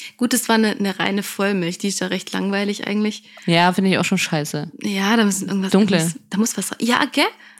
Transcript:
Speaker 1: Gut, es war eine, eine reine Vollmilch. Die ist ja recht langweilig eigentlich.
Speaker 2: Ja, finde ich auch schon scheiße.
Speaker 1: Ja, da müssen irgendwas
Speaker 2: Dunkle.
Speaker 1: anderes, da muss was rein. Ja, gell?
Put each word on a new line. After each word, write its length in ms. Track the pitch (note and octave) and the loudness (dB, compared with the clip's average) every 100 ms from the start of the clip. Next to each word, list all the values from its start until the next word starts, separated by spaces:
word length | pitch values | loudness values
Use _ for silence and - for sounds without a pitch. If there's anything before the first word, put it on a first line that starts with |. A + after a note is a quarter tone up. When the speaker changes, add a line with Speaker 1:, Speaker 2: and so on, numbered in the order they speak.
| - - | -16 -4
Speaker 1:
Gut, 160 | A#3+ | -2
es 140 | A#3+ - | 0 2
war 60 | A3 | 2
eine, 160 | G#3+ | 2
eine 260 | - G3+ F#3 | 0 -2 -2
reine 220 | F#3 G3 | -2 -2
Vollmilch. 540 | F#3+ - G3 G3 E3+ F#3 | -4 -2 -2 0 -2 -4
Die 100 | G3+ | -4
ist 100 | F#3+ | -4
ja 80 | F#3 | -4
recht 240 | F#3+ - | -6 -6
langweilig 540 | F#3 F#3+ G3 G3+ G#3 - | -4 -2 -2 -2 -4 -4
eigentlich. 360 | G#3 G#3+ - - - - | -2 -2 -4 -12 -8 0
Speaker 2:
Ja, 280 | E3+ F3 | 4 4
finde 180 | F#3 F#3+ | 4 2
ich 60 | E3 | 2
auch 80 | F3+ | 2
schon 120 | F#3 | 0
scheiße. 540 | - D#3+ D3 D3 D3 - | 0 -2 -2 -6 -8 -8
Speaker 1:
Ja, 340 | G#3 G3 G3 A#3 | -6 -2 2 4
da 60 | |
müssen 240 | G#3 F#3+ - | 2 0 -2
irgendwas 240 | G3 F#3+ | -4 2
Speaker 2:
Dunkle. 260 | F#3+ G#3 F3+ | 4 4 4
Speaker 1:
anderes, 220 | E3 - - | 0 -4 -4
da 80 | F#3+ | -2
muss 200 | A3+ - | 0 -2
was 140 | - | -8
rein. 80 | - | -4
Ja, 240 | A#3 A#3+ C#4 | 0 0 0
gell? 140 | C#4 F#4+ - - - | 0 0 -2 -18 -6